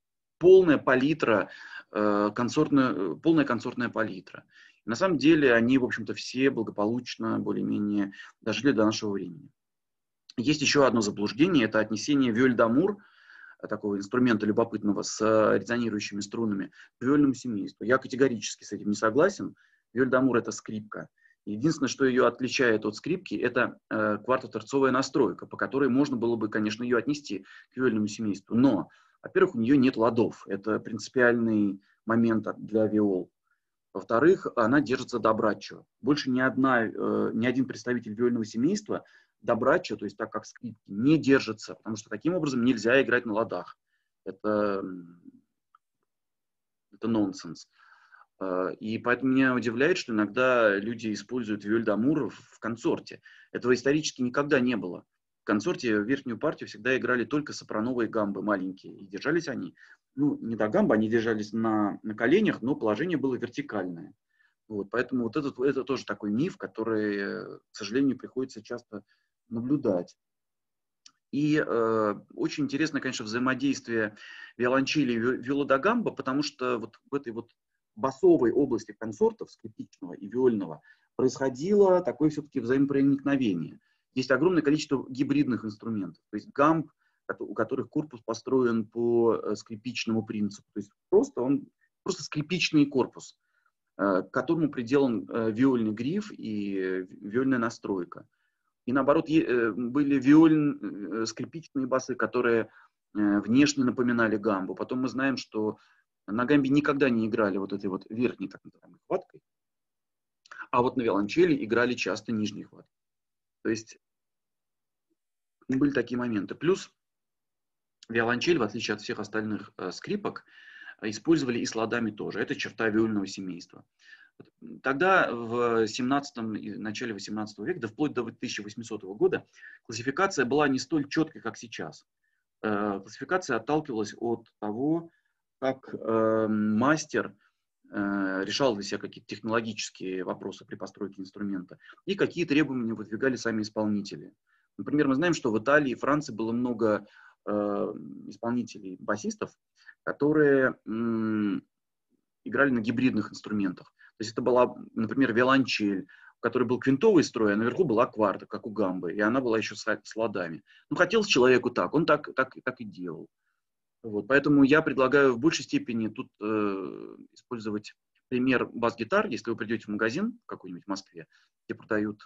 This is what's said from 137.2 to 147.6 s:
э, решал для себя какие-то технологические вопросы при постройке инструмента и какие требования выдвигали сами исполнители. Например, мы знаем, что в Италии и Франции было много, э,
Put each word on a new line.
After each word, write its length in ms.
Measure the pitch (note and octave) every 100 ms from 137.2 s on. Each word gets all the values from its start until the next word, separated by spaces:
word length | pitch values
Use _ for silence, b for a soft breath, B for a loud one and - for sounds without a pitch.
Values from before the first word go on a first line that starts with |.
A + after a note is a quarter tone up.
| - - _ _ _ _ _
э, 520 | G#2 G2+ G2+ F#2+ F#2+
решал 300 | G2 G2+ C#3
для 100 | G2+
себя 160 | G2+ G#2
какие-то 280 | - - -
технологические 960 | G#2+ A2+ A2+ A2+ G#2+ - - F#2 F#2
вопросы 420 | F#2 G2+ G2 - -
при 100 | G#2+
постройке 460 | G2 - G2 F#2+
инструмента 560 | F#2+ G2+ G2+ F#2+ F2+ - B B -
и 100 | G3
какие 280 | C#3 E3+ E3+
требования 480 | D#3 C#3 B2+ A2+
выдвигали 420 | G#2+ G#2 A2 C3 A#2
сами 260 | A#2 A2
исполнители. 720 | G#2+ A2 G#2+ G2+ G2 D2 - _ _ _ _ -
Например, 300 | G#2 D3 C#3
мы 80 | C3
знаем, 180 | F3 D#3
что 160 | A#2+
в 80 | G#2+
Италии 320 | A2 D3+ C#3
и 40 | A2+
Франции 380 | B2+ D3+ D3
было 180 | A2 A2+
много, 540 | A#2+ B2 A2+ A2+ G2+ G2+ B B B G2
э, 480 | G#2